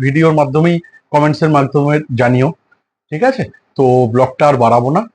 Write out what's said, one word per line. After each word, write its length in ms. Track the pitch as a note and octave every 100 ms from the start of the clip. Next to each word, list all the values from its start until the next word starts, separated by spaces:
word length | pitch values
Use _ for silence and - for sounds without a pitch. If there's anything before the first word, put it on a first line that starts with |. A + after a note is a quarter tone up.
ভিডিওর 340 | C3+ C#3+ D#3+ D#3
মাধ্যমেই, 360 | C3+ D3 E3+ E3+ - _ _
কমেন্টসের 420 | D3 D3+ D3+ D#3+ D3
মাধ্যমে 380 | C3+ D3 C#3+ D3 D3 A#2+
জানিও, 280 | B2 B2+ C3+ - _ _ _ _ -
ঠিক 100 | D#3
আছে? 200 | B3+ C4 D#3 - _ -
তো 80 | C3 B2+ A#2+
ব্লগটা 320 | A#2+ C3 - D3
আর 60 | C3
বাড়াবো 260 | A#2 A#2+ B2 E3+
না, 60 | A#3